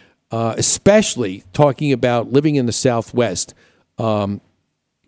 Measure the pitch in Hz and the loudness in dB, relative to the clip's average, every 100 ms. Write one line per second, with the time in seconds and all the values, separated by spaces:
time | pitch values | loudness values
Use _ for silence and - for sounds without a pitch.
0 | _ _ - 113 113 107 - - 202 214 | _ _ -8 -4 -4 -2 -2 2 4 4
1 | 202 123 104 98 - - 147 123 151 123 | 2 -4 -6 -8 -8 2 2 2 -2 0
2 | 123 120 110 131 151 143 120 - 131 117 | 0 0 0 0 2 0 -2 0 0 0
3 | - 120 113 87 - - _ _ _ - | -4 -2 -2 -4 -10 -12 _ _ _ -6
4 | 113 104 101 101 _ _ _ _ _ _ | -2 -2 -4 -8 _ _ _ _ _ _